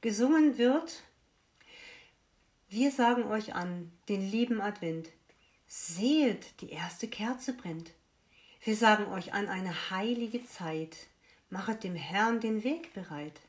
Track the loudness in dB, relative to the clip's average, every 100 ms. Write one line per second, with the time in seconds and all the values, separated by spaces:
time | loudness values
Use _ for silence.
0 | 0 2 4 8 6 6 4 4 0 -14
1 | -18 _ _ _ _ _ -20 -20 -20 -20
2 | -20 _ _ _ _ _ _ 2 2 6
3 | 4 4 2 -2 -2 -6 -4 -6 -10 -16
4 | -4 -2 0 0 2 0 -2 -4 -6 -6
5 | -8 -18 _ _ _ _ _ -6 -4 0
6 | 2 4 4 2 -8 -16 -14 -10 -10 -8
7 | -8 -6 -6 -4 -6 -6 -8 -8 -10 _
8 | _ _ _ _ -20 _ -2 4 6 6
9 | 2 -6 -4 -4 -2 -4 -4 -6 -6 -4
10 | -2 -2 -2 -6 -8 -8 -6 -4 -6 -12
11 | -20 _ _ _ _ -6 -4 -4 -4 -6
12 | -4 2 2 2 0 -2 -2 -4 -6 -12
13 | -10 -10 -10 -14